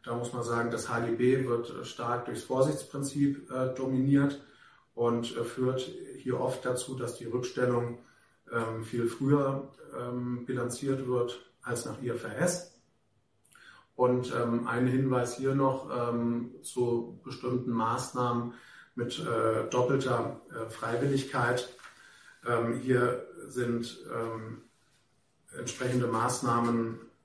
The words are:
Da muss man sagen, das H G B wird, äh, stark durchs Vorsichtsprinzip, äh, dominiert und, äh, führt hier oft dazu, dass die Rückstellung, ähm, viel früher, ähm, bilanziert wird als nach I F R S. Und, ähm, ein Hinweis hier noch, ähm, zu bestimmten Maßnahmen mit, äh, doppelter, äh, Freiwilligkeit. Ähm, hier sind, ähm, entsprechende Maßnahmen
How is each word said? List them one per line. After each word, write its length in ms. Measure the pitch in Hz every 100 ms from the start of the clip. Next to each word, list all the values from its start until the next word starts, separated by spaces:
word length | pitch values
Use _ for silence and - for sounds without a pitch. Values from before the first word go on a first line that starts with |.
Da 120 | -
muss 180 | 120 120
man 100 | 123
sagen, 280 | 117 117 117
das 180 | 113 -
H 120 | 117
G 100 | 117
B 360 | 117 123 131 123
wird, 220 | 117 117
äh, 160 | -
stark 400 | - - 120 120
durchs 180 | - 107
Vorsichtsprinzip, 1080 | - 131 143 143 - 139 139 143 143 139 -
äh, 220 | 131 127
dominiert 680 | - 131 127 139 139 139 - - - - - _
und, 400 | - 120 117 117 117
äh, 60 |
führt 380 | 117 - 127 127 - - - -
hier 220 | 123 -
oft 260 | 131 -
dazu, 300 | 127 123 -
dass 220 | 127 117 -
die 80 |
Rückstellung, 760 | 117 123 127 - 123 120 120 117 - _ _ _ -
ähm, 320 | 117 113 113
viel 240 | 113 117 117
früher, 600 | - 135 143 135 139 - - - 131
ähm, 480 | 123 123 123 123
bilanziert 640 | - 131 120 - 139 131 123
wird 320 | 123 - - - _
als 240 | 117 117
nach 160 | - -
I 80 | 120
F 140 | -
R 160 | 110 113
S. 400 | 175 - - - _ _ _ _ _ _ _ - - - _
Und, 380 | - 127 127 123
ähm, 320 | 120 117 117
ein 220 | 117 123 127
Hinweis 480 | 131 131 127 120
hier 180 | - 135
noch, 360 | 139 135 131 -
ähm, 600 | 123 120 117 117 117 120 -
zu 560 | - 127 120 117 117 -
bestimmten 480 | 127 - 123 123 123
Maßnahmen 840 | 113 113 127 - 127 123 123 120 - - - -
mit, 240 | - 120 -
äh, 500 | - 113 113 113 -
doppelter, 680 | 127 123 139 127 123 - - -
äh, 200 | 117 110
Freiwilligkeit. 1080 | - 113 120 139 135 - 135 123 127 - - - - - - - - 120
Ähm, 320 | 117 117 117
hier 480 | 127 120 120 - - - -
sind, 500 | 123 120 117 117 - -
ähm, 520 | 117 113 113 110 117 - _ _ _ _ _ _ _ _ -
entsprechende 500 | - - 127 123 120
Maßnahmen 920 | 117 120 - 127 120 117 117 113 - - _